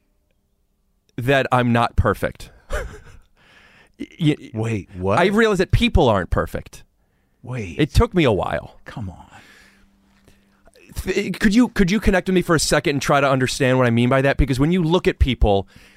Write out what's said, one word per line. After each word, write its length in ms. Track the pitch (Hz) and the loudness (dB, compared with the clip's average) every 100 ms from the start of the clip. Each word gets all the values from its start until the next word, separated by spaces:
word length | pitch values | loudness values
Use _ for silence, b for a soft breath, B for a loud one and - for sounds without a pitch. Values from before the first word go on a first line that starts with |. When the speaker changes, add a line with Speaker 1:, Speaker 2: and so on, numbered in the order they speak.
| _ _ _ _ _ _ _ _ _ _ _ - | _ _ _ _ _ _ _ _ _ _ _ -6
Speaker 1:
that 300 | 120 135 - | 0 0 2
I'm 200 | 127 123 | 2 2
not 240 | 117 117 - | 2 2 0
perfect. 560 | 107 92 76 - - - - | 0 0 -4 -8 -20 -20 -8
<laughs> 120 | - - - - - _ _ b b b b b - | -8 -8 -14 -20 -20 _ _ b b b b b -18
Y-, 380 | - - 151 - | -16 -2 -2 -2
y- 120 | - | -6
Speaker 2:
Wait, 360 | 107 113 107 - 92 | -8 -6 -6 -8 -6
what? 220 | 95 117 | -2 2
Speaker 1:
I 80 | 190 | 2
realized 340 | 208 220 185 | 2 2 0
that 100 | 175 | 0
people 380 | - 233 196 127 | 2 2 2 4
aren't 200 | 98 82 | 2 0
perfect. 540 | - 82 85 - - - _ _ _ _ _ | -4 -4 -8 -14 -20 -20 _ _ _ _ _
Speaker 2:
Wait. 380 | 110 123 92 - | -14 -12 -10 -4
Speaker 1:
It 140 | 156 | 0
took 200 | - 240 | 0 0
me 120 | 180 135 | 2 0
a 60 | |
while. 460 | 90 - 85 - - | 0 -4 -8 -10 -20
Speaker 2:
Come 260 | - - 104 | -20 -14 -14
on. 160 | - - B B B B B B _ _ b b b b b b _ - - | -16 -20 B B B B B B _ _ b b b b b b _ -16 -12
Speaker 1:
Th-, 360 | 190 208 202 - | -6 -4 -4 -2
could 160 | 208 226 | 2 2
you, 140 | 240 | 2
could 200 | - 180 | 2 0
you 120 | 214 | 2
connect 260 | - 185 190 | 0 0 0
with 80 | 185 | -2
me 60 | |
for 140 | 175 156 | 2 0
a 40 | |
second 360 | - 151 165 143 | 0 0 0 -4
and 60 | |
try 200 | - 143 | 0 2
to 80 | 139 | 2
understand 480 | 135 127 - 131 127 | 0 -2 0 0 2
what 100 | 123 | 2
I 40 | |
mean 180 | 117 123 | 2 2
by 120 | 135 | 2
that? 140 | 139 - | 0 0
Because 240 | 135 127 | 0 0
when 140 | 147 | 0
you 100 | 185 | 0
look 240 | 156 180 185 | 0 0 0
at 120 | - | 0
people, 460 | 139 113 110 98 95 b b | -2 2 2 2 -2 b b